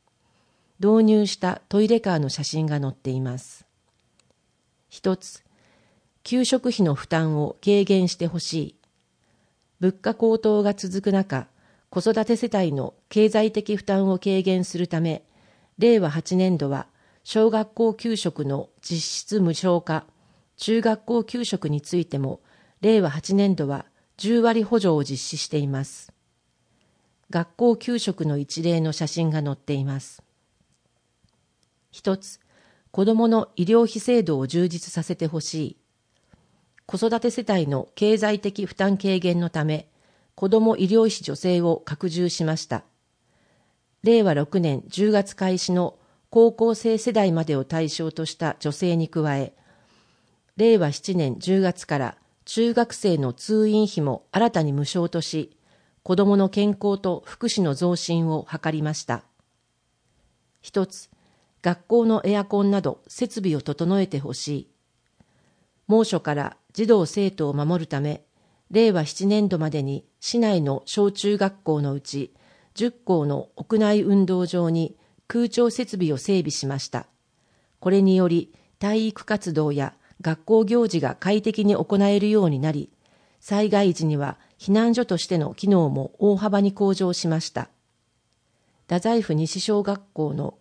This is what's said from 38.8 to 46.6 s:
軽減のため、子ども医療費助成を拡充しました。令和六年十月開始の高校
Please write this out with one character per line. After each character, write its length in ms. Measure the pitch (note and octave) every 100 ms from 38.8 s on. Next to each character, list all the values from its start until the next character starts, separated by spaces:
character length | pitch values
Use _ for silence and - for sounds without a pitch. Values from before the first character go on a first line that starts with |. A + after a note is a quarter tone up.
| G3 G3
軽 200 | G3 F#3+
減 220 | F3 F3
の 80 | E3+
た 160 | D#3+
め、 240 | D3+ D3+ - _ _ _ _
子 140 | - G3
ど 120 | A3
も 160 | A3 A3
医 80 |
療 180 | F#3 A3+
費 80 | A3
助 220 | G#3+ -
成 260 | D3 F#3 F3
を 200 | E3+ E3
拡 240 | - D3+ F#3
充 200 | E3 F3
し 160 | -
ま 120 | D#3+ D#3
し 100 | -
た。 180 | A2+ - _ _ _ _ _ _ _ _ _ _ _
令 200 | G#3+ A#3
和 120 | G3
六 260 | C#3+ D3 F#3+
年 220 | E3 C3+ -
十 240 | F3 G#3+
月 240 | G#3 G3+
開 240 | - F#3+ F#3
始 140 | -
の 260 | F3+ F3 - _ _ _
高 240 | A#3 A#3
校 220 | A3+